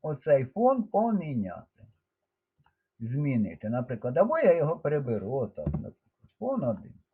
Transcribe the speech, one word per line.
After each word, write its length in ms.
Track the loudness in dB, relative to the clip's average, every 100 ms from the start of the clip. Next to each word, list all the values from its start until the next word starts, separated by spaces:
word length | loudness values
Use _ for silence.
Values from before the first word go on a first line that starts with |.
оцей 420 | -6 -6 4 4
фон 380 | 4 2 4 4
поміняти. 1000 | 0 0 2 0 -2 -4 -4 -8 -16 _ -20 _ _ _ _ _ _ _ _ _ _ _
Змінити, 680 | -6 -2 0 0 0 -4 -4
наприклад, 500 | -4 -4 -6 -2 2
або 200 | 2 4
я 180 | 4 4
його 200 | 2 -2
переберу. 560 | -2 -2 -2 -4 -2
Отак, 340 | -4 -4 -6 -6
наприклад, 280 | -6 -8 -14 _ _ -20 _
фон 260 | -4 -2
один. 280 | -2 -4 -10 -20 _